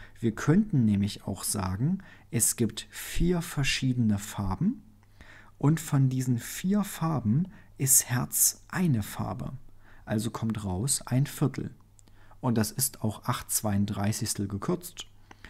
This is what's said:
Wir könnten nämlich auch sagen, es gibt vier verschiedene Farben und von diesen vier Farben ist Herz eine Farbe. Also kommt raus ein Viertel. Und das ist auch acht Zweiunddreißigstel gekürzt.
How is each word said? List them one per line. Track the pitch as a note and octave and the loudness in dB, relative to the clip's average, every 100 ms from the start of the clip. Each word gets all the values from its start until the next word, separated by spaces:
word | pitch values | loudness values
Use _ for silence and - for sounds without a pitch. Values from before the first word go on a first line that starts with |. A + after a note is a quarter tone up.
| - - | -18 -2
Wir | A#2 | -2
könnten | G#2+ - E3 A3 C#3+ A2+ | 0 4 4 4 4 4
nämlich | G2+ G2+ - | 4 2 -2
auch | - G2 | -8 -6
sagen, | - - F#2 F#2 C3+ F#3+ - - - | -4 -2 -2 0 0 0 -4 -20 -6
es | - - - | 0 0 2
gibt | A2+ - - | -2 -2 -12
vier | - - - E3 F3+ | -12 -6 0 2 2
verschiedene | E3 - C#3 - C3 B2 A2+ G2+ | -2 -2 0 0 0 2 2 2
Farben | - - G2 - F3+ C#4 - - - - - - - - | -2 -4 -2 0 0 -2 -10 -20 -20 -20 -20 -20 -20 0
und | C#3+ D#3+ | 2 2
von | - C#3 C3+ | 2 2 4
diesen | C3 B2+ A#2+ | 2 0 0
vier | - - F#3 G#3 | -2 -6 0 0
Farben | G3+ - E3 D3+ G#2+ B2 F#3 - - - | 0 -2 -2 0 2 2 0 -6 -20 -4
ist | C3+ - - | 2 4 4
Herz | B2+ - - - - - | -2 -2 2 0 0 -8
eine | - F3+ A#2+ | 0 2 2
Farbe. | G2+ - A2 G#2+ - C3+ - - - - - | 0 -4 -4 -4 -8 -10 -14 -20 -20 -20 -4
Also | A2 A2 | -2 -2
kommt | - A2+ A2 | -4 -2 -2
raus | G2 F2+ B2+ - | -2 -2 0 -2
ein | - B2 C#3 | 0 2 2
Viertel. | - D3+ - - - - - - - - - | 2 0 0 -8 -12 -20 -20 -20 -20 -20 -6
Und | - A#2 | 0 2
das | G#2+ | 0
ist | - C3 - | 0 -4 -2
auch | A2 - | -4 -4
acht | - - - | -4 -4 -2
Zweiunddreißigstel | - A2 G2+ G2+ G2+ G2+ G#2+ G#2+ - G2+ | -2 0 0 0 0 0 0 -2 -4 -4
gekürzt. | G2 - - - - - - - - - | -4 -2 -4 -4 -14 -18 -18 -20 -20 -20